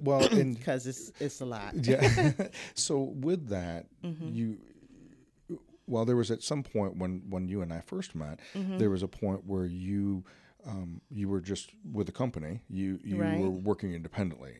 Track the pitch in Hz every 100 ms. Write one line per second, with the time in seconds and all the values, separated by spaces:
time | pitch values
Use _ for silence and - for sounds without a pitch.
0 | 143 139 - 214 131 120 143 131 123 127
1 | - - 147 - 127 113 101 175 120 131
2 | 127 117 151 - 190 - - - - 143
3 | 135 135 147 180 131 98 87 85 - -
4 | 175 156 170 117 113 104 - - - -
5 | - - _ _ - 170 - - - 117
6 | 113 120 107 113 - 147 131 110 98 87
7 | 92 92 95 92 92 101 85 82 - 190
8 | 185 80 76 - - 196 190 185 107 95
9 | 95 - 101 95 95 95 90 90 92 101
10 | 98 95 92 - - _ 131 98 87 85
11 | _ 107 98 98 90 95 - - 160 107
12 | 92 - 127 - 78 110 - 95 95 95
13 | - 98 101 - 95 92 98 98 98 85
14 | 82 - 95 62 65 60